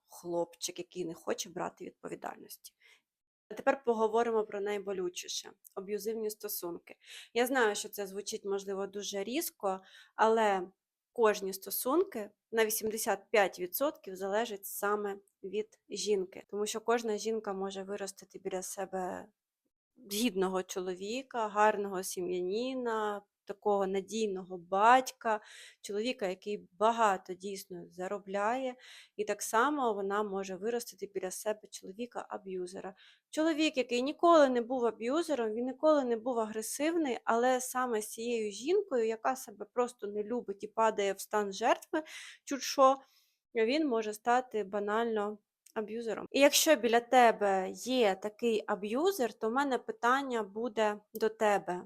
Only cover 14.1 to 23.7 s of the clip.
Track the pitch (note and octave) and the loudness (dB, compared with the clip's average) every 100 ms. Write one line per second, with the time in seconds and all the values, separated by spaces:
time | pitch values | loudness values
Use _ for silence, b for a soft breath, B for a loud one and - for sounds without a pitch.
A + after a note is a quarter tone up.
14.1 | F#3 G3 G#3 A#3 G3 - - G3+ G#3 G#3 | -8 -2 0 -2 -6 -12 -4 0 0 -2
15.1 | G3+ _ _ F#3+ G#3 G#3+ _ - F#3+ F#3+ | -6 _ _ -8 -6 -6 _ -12 -6 0
16.1 | G3+ F#3 - - G3+ G#3+ A3 A3 A#3 A#3 | 0 0 -8 -10 -6 -4 -4 0 0 0
17.1 | G#3 G#3+ A3 G#3 F#3+ G3 G3 F#3+ G3+ G3 | -4 -2 -4 -4 -6 -6 -6 -8 -8 -8
18.1 | - - F#3 F#3+ F#3 F#3 - F#3 F#3+ F3+ | -12 -18 -12 -6 -6 -6 -8 -6 -6 -6
19.1 | F3+ G#3 _ _ _ _ _ _ _ A3+ | -8 -12 _ _ _ _ _ _ _ -8
20.1 | G3+ A#3+ F#3 F#3 F#3 F#3 G3 F#3 F3+ G3+ | -2 0 2 0 0 -2 -4 -4 -6 -4
21.1 | B3+ C4 B3 G#3+ G#3 G#3+ G3+ G3+ F#3 F#3+ | -6 -4 -4 -2 4 4 4 -2 -4 -6
22.1 | F#3+ F3+ F3+ F3+ G#3+ B3+ C4 A#3+ A3 G#3+ | -4 -2 -2 -2 -2 -2 -2 -2 -2 -2
23.1 | G3+ - _ - G3+ G#3 | -4 -10 _ -14 -4 0